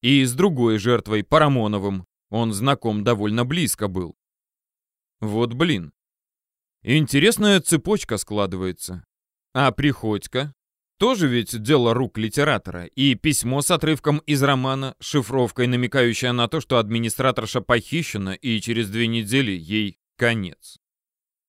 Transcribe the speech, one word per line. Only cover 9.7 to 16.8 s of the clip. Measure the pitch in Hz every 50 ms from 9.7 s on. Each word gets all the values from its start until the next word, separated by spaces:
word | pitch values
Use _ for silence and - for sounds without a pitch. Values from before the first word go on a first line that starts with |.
Приходько? | - - 139 147 131 - - 110 107 98 - - - 123 139 147 135 _ _ _ _ _ _ _ _
Тоже | _ 190 240 262 202 170
ведь | 135 120 120 110 - - 117
дело | 107 113 151 139 120 117 113
рук | 123 131 113 _
литератора. | 110 110 110 - - 143 147 135 101 - - 85 87 87
И | 82 _ - 135 139 127
письмо | 98 - 156 139 - - 117 127 143
с | 143 -
отрывком | 185 156 - 156 160 135 - 147 151 147
из | - - 147 135
романа, | 135 143 139 131 127 131 135 135 135 131 - _
шифровкой, | - - - 147 123 117 123 135 123 113 - - 123
намекающее | 123 123 123 127 120 - 139 123 120 113 - - 127
на | 123 123 117
то, | 113 - 160
что | - _ 139
администраторша | 120